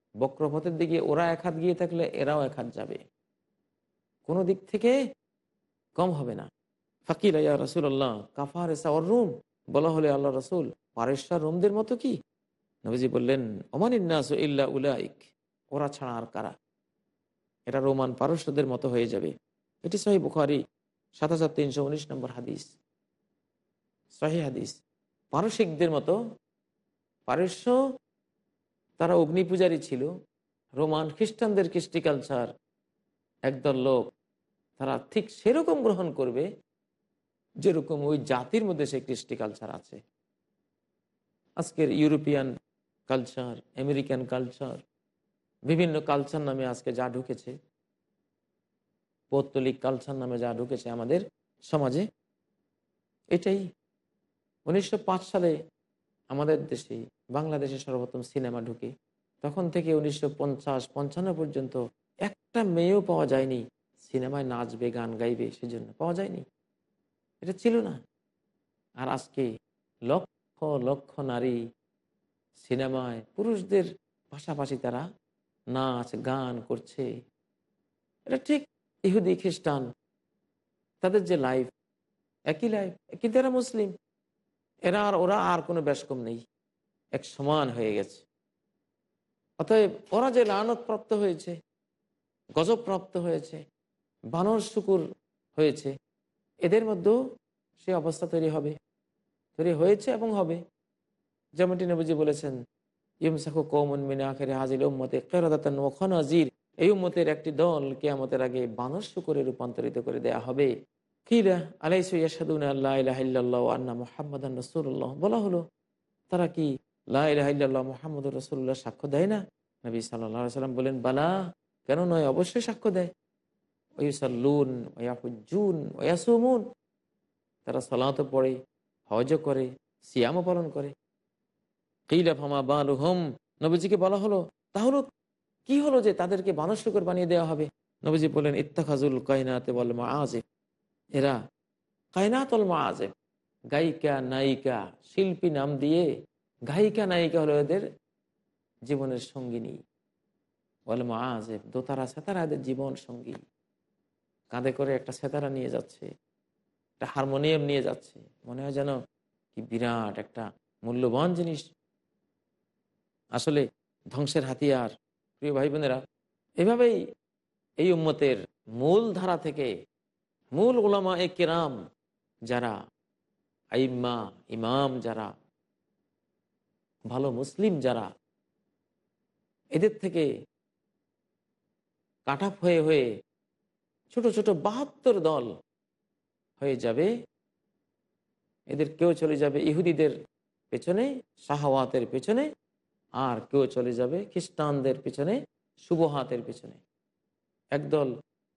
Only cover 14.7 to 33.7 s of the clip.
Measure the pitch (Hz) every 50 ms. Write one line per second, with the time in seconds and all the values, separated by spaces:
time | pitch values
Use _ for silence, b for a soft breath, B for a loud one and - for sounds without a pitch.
14.7 | 135 135 135 143 131 - - - - _ _ _ _ _ _ _ _ _ _ -
15.7 | 143 143 147 139 143 - 135 123 120 113 113 117 - 104 107 87 - - _ _
16.7 | _ _ _ _ _ _ _ _ _ _ _ _ _ _ _ _ _ _ - 123
17.7 | 120 135 131 135 135 135 131 127 120 - 131 143 170 165 - 156 139 147 151 135
18.7 | 123 120 - 135 123 120 117 113 110 98 85 78 - - _ _ _ _ _ _
19.7 | _ _ - 175 190 202 - 208 202 190 147 131 - 160 147 139 147 135 - -
20.7 | _ _ _ _ _ _ _ _ _ - 151 151 170 160 160 156 156 156 147 139
21.7 | 127 147 139 139 151 151 151 - 135 135 123 123 123 123 120 - - - - -
22.7 | _ _ _ _ _ _ _ _ _ _ _ _ _ _ _ _ _ _ _ _
23.7 | _ _ _ _ _ _ _ _ _ - 147 156 160 170 151 139 127 98 95 -
24.7 | - - _ _ _ _ _ _ _ _ _ _ - 147 190 226 214 - 220 170
25.7 | 156 147 175 165 156 139 139 156 180 220 240 226 - - _ _ _ _ _ _
26.7 | _ _ _ _ _ _ _ _ _ _ _ - 131 160 185 185 - - - 247
27.7 | 247 254 269 269 262 - _ _ _ _ _ _ _ _ _ _ _ _ _ _
28.7 | _ _ _ _ _ - - 165 180 175 165 151 165 185 185 170 185 180 185 175
29.7 | 165 151 - - 139 123 135 156 180 - - _ _ _ _ _ _ _ _ _
30.7 | - 131 156 156 156 156 160 156 143 - 226 214 220 - 240 214 208 196 185 165
31.7 | - 180 160 - - 170 156 160 147 135 - - 139 123 120 - - - _ _
32.7 | _ _ _ _ _ _ _ _ _ _ _ _ _ _ - 135 143 127 - 147